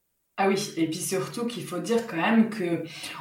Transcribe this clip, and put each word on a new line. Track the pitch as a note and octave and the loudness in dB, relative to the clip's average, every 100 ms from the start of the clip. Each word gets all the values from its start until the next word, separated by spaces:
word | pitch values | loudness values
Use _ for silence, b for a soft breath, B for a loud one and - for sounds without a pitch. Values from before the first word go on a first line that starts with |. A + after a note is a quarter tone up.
| _ _ _ - | _ _ _ 0
Ah | G3 | 2
oui, | G3 - - | 2 -2 -2
et | D#3+ | -2
puis | F3+ | 0
surtout | - F#3 - A#3+ A#3 | -2 -2 -2 -4 -6
qu'il | F#3 | -6
faut | D3 F3 | -6 -6
dire | F#3 A#3 - | 0 0 0
quand | E3+ | 0
même | F#3+ A3+ G#3 | 4 6 6
que | - F3 E3 - B B B | 2 0 0 -4 B B B